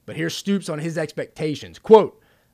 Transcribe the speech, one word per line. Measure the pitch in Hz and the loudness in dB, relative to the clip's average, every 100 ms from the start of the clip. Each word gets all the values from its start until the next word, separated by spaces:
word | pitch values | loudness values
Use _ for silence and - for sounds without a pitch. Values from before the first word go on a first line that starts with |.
| - | -12
But | 131 | -6
here's | 165 - | -4 -4
Stoops | 196 202 175 | -2 -2 -2
on | 147 | -6
his | 165 160 | -4 -4
expectations. | 151 165 - - 156 139 90 - | -6 -6 -10 -6 -4 -4 -10 -4
Quote, | - 220 156 - _ _ _ | 6 6 6 -4 _ _ _